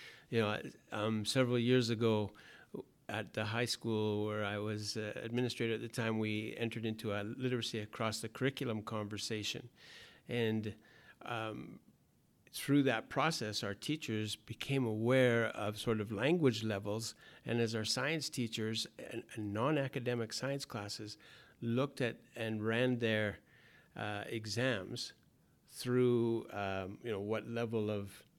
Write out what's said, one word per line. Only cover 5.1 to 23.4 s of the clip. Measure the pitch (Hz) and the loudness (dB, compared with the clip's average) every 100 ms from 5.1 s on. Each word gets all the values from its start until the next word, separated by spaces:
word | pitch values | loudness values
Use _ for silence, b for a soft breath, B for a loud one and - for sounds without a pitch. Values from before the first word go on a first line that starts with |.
| - | -6
administrator | 117 120 123 - 117 | -2 0 2 2 0
at | 113 | 0
the | 117 | -4
time, | - 113 110 | -2 0 2
we | 110 107 113 107 | 0 0 -2 -2
entered | 117 117 110 | -4 -2 -4
into | 110 110 | -2 -2
a | 101 | -2
literacy | 104 123 127 123 113 113 | -4 -4 -2 -2 -2 -4
across | 104 - 110 107 | -6 -2 -2 -2
the | 113 | -6
curriculum | - 135 135 127 110 | -2 0 0 -2 -2
conversation. | 101 110 104 104 - 107 101 - 120 - B B B B B | -2 -4 -4 -4 -4 -4 -4 -6 -10 -18 B B B B B
And, | 120 113 110 104 - B B B B - | 0 2 2 -2 -6 B B B B -8
um, | 113 110 107 - - _ _ _ _ _ _ - | -4 -4 -6 -10 -14 _ _ _ _ _ _ -16
through | - - 143 | -6 2 4
that | 131 113 - | 4 2 0
process, | 135 156 160 107 104 | 0 0 0 -2 -2
our | 101 | -4
teachers | 98 - 156 - 107 107 - | -4 -4 -4 -2 -2 -2 -4
became | - - - 135 117 | -8 -8 -2 2 2
aware | 110 113 131 123 117 113 | 2 4 6 6 4 2
of | 104 104 107 | 0 -4 -2
sort | - 110 | 0 0
of | 104 | 0
language | 101 135 180 139 107 | 0 2 6 4 4
levels. | 110 101 101 110 117 - B B B | 0 -2 -2 -4 -4 -10 B B B
And | 117 | 2
as | 117 113 | 2 0
our | 107 | 0
science | 127 135 160 139 | 0 0 0 -2
teachers | - 117 117 110 113 - - - | -2 -2 -2 -2 -2 -4 -8 -10
and, | 113 - 117 | -8 -8 -6
and | 104 | -2
non-academic | 104 135 151 135 139 120 120 113 | 0 2 2 0 -2 -2 -2 -2
science | - 131 139 - | -4 -4 -4 -4
classes | 113 104 - 104 - B B B B | -8 -6 -8 -10 -12 B B B B
looked | 117 120 139 - | 0 2 0 0
at | 120 - - 123 | -2 -4 -10 -6
and | 113 107 | -4 -2
ran | 107 113 127 120 | 2 4 4 4
their, | 113 107 104 92 | 2 2 2 -2